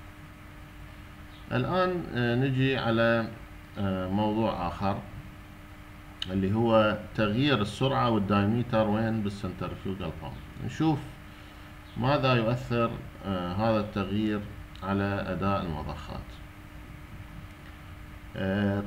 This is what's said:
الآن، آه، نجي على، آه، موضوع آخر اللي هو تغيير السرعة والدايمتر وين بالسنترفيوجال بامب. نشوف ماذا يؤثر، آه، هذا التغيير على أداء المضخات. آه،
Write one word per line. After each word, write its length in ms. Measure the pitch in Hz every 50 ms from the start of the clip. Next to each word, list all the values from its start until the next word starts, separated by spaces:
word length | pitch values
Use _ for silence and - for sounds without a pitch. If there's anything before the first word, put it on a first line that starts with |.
| - - - - - - - - - - - - - - - - - - - - - - - - - - - - - -
الآن، 520 | 117 123 127 - 175 185 180 185 180 170 - - -
آه، 220 | 120 120 120 120
نجي 420 | 123 135 139 131 131 131 131 131
على، 500 | - - 117 113 113 117 117 117 117 113 110 - - - - - - - - -
آه، 300 | 98 98 95 92 92 92
موضوع 600 | 92 95 104 107 107 104 110 113 98 - 90 87
آخر 300 | 85 - - 101 98 104 - - - - - - - - - - - - - - - - - - - - - - - - - - 90
اللي 220 | 92 98 95 95 104
هو 440 | 113 120 113 113 110 107 107 98 - - - -
تغيير 460 | - 107 101 104 123 143 147 131 107
السرعة 480 | 101 101 - - 131 135 131 123 123 120
والدايمتر 800 | 113 104 98 98 104 101 98 104 117 123 120 - 120 110 110
وين 340 | 104 104 110 113 110 113 110
بالسنترفيوجال 880 | 101 101 98 - - 90 87 - 92 85 95 - - 98 95 92 87 80 78 -
بامب. 120 | 78 67 - - - - - - -
نشوف 340 | - - - 156 160 151 - - - - - - - - - - - - - - - - - - - -
ماذا 360 | 110 117 135 147 139 131 127 127
يؤثر، 580 | 117 110 113 127 - - - 120 117 117 117 117 - - - - - -
آه، 280 | 98 95 90 90 87 90
هذا 260 | 101 113 113 110 104
التغيير 600 | 101 104 - 104 95 92 101 107 107 107 107 101 101 - - - - - - - 95
على 420 | 95 98 101 98 101 98 95 -
أداء 340 | 92 90 85 95 98 98 -
المضخات. 580 | - 85 76 76 78 73 73 76 - - - - - - - - - - - - - - - - - - - - - - - - - - - - - - - - - - - - - - - - - - - - - - -
آه، 480 | - 95 190 196 202 202 98 - 202 202